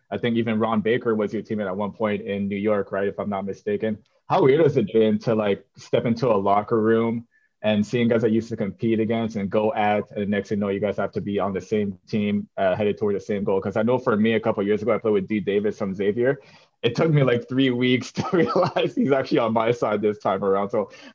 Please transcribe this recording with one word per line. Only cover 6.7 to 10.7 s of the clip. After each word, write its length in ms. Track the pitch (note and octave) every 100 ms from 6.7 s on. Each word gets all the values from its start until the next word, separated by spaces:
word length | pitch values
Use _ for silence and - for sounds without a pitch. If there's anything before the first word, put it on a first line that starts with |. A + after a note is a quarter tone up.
| A2+
room 480 | A2 A2+ A2+ A#2 - _ _ _
and 220 | G#2+ G#2 G#2
seeing 220 | B2 A#2
guys 160 | A#2
that 60 | A2+
you 60 | A2
used 140 | A2
to 80 | A2+
compete 420 | G2 - A#2 A2
against 360 | A2 A2+ A2+ A2+
and 120 | G2
go 240 | A2 G#2+
at, 360 | A2 G#2 G#2 -
and 160 | G#2+ G2+
next 180 | G2+ -
thing 80 | G#2
you 40 |
know, 80 |
you 100 | G2+